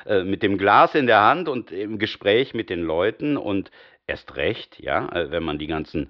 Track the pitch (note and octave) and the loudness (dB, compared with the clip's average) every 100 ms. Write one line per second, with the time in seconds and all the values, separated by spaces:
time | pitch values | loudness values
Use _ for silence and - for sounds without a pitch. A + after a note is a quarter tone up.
0 | - G2+ F#2 F#2+ G2+ G2 G2 A#2+ E3+ D#3 | -2 0 0 -2 0 2 4 6 6 4
1 | B2 G#2+ A2 D#3+ E3+ B2 - F2 G#2+ G#2+ | 4 6 6 2 -2 -8 -8 -10 -8 -4
2 | G#2+ - G2+ A2+ C3+ A#2 G2 F2 D#2+ E2 | -6 -2 2 2 2 -6 -6 -4 -2 0
3 | G#2 A2 D3 C#3 - G2 - - - _ | -2 -2 -4 -4 -2 -4 -6 -16 -20 _
4 | - C#2+ - B1 D#2+ A#2 - - C2+ E2 | -10 -10 -10 -4 -4 -4 -12 -12 -4 -4
5 | - F2 D2 E2 D#2+ D2 D2+ D#2 D2 D#2+ | -2 -6 -4 -4 -4 -6 -6 -6 -6 -6
6 | C2+ | -8